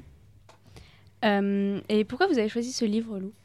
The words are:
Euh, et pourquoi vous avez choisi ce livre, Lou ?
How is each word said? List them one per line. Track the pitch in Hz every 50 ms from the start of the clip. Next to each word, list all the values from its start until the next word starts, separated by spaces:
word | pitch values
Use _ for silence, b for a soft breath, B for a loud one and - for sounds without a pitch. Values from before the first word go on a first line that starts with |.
| - - - - - - - - - - - - b b b b b b b b b b b - -
Euh, | 214 202 202 196 196 202 202 202 196 202 190 - -
et | 214 214 214
pourquoi | 208 247 254 370 392
vous | 320 240
avez | 208 214
choisi | - 233 240 247 254
ce | - 247
livre, | 214 202 226 226 226 214 190
Lou ? | 190 196 - b b